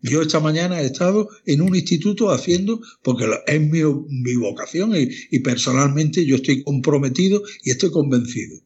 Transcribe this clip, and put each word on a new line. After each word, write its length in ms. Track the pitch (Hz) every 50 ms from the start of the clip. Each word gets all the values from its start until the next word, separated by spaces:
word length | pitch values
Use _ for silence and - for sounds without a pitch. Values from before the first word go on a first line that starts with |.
Yo 200 | - 123 123 156
esta 200 | 160 156 160 160
mañana 400 | 151 156 156 160 170 180 180 170
he 40 | 147
estado 440 | 131 131 - 180 180 190 214 214 208 - - _
en 160 | - 139 143
un 140 | 170 190 185
instituto 540 | 185 - - 180 160 147 208 208 202 233 202
haciendo, 500 | 170 - - - 170 180 190 202 233 226 - - - _ _
porque 220 | - 127 117 120
lo, 200 | 110 104 - - -
es 140 | 147 156
mi, 200 | 156 151 156 165 156 156 143 143 - -
mi 260 | 139 127 123 123 123
vocación 600 | 120 113 101 98 - - - - 160 190 226 220
y, 120 | 175 135 - - - - -
y 80 | - -
personalmente 840 | - 135 123 120 - - 127 131 143 143 139 147 160 147 151 190 170
yo 100 | 139 135
estoy 260 | 117 - - 139 127
comprometido 800 | - - 143 131 123 160 143 143 139 135 127 139 180 190 196 202 202 - - - -
y 80 | -
estoy 180 | 127 127 - 180
convencido. 680 | 156 170 143 139 127 123 117 117 - 117 101 - - - _